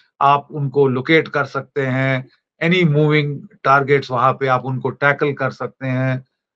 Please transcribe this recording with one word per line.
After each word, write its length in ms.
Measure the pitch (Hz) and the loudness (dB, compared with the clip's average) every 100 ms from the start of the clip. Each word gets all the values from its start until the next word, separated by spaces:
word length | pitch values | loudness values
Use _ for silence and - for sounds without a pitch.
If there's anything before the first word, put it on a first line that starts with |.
| _ - | _ 0
आप 260 | 139 220 - | 2 2 0
उनको 360 | 151 139 143 139 | -6 -2 2 2
लोकेट 400 | 123 151 160 147 | 0 2 2 2
कर 180 | 151 123 | -4 -4
सकते 360 | 139 127 143 | -6 -8 -4
हैं। 480 | 131 127 135 131 131 _ _ - | -2 -2 0 -2 -6 _ _ -6
Any 240 | 165 185 170 | 0 2 2
moving 520 | 147 151 151 147 143 - _ 135 | 2 2 2 0 -6 -12 _ 2
targets 440 | 139 131 139 135 | 2 4 0 0
वहां 220 | 123 131 | 0 0
पे 140 | 120 135 | 0 0
आप 180 | 127 127 | -2 -2
उनको 240 | 131 127 | -6 -6
टैकल 440 | 120 143 143 147 | 0 0 2 0
कर 180 | 139 131 | -2 -4
सकते 360 | 127 127 - 131 | -6 -10 -8 -6
हैं, 380 | 127 131 131 - _ _ | -2 -2 -4 -8 _ _